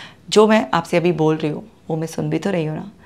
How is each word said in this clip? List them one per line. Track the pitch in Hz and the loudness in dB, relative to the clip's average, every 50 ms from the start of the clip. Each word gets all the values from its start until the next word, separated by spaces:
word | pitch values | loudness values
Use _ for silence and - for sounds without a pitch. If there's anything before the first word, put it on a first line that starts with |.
| - - - - _ - | -18 -20 -20 -20 _ 0
जो | - 202 220 214 | 4 6 6 6
मैं | 220 214 - - - | 6 4 2 2 -2
आपसे | 170 170 - - 175 | -2 -2 0 0 0
अभी | 165 180 | 2 2
बोल | 170 156 156 156 156 | 0 2 2 0 0
रही | 156 160 151 | 0 -2 -4
हूँ, | 151 135 - - - _ _ - | -6 -6 -10 -16 -20 _ _ -6
वो | 165 160 | -6 -6
मैं | 160 160 | -6 -6
सुन | - - 156 151 | -6 -6 -4 -2
भी | 156 160 | -2 -2
तो | - 202 | -2 -2
रही | 196 175 156 | -2 -2 -4
हूँ | 156 156 156 | -4 -6 -8
ना। | 190 202 - - - | -10 -14 -16 -20 -20